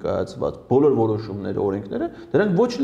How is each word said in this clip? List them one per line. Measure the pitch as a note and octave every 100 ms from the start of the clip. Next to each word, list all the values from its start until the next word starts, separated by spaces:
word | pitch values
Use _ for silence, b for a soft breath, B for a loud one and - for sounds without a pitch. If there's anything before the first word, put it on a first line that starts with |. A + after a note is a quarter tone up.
կայացված | - F#2 F#2 - C#2+ - -
բոլոր | B2 D3 A#2+
որոշումները, | A2+ G#2+ - G2+ G2 G2 G2
օրենքները, | G2 G2+ A#3+ E4 B B D3
դրանք | G#3 F3
ոչ | A#3+ A#3+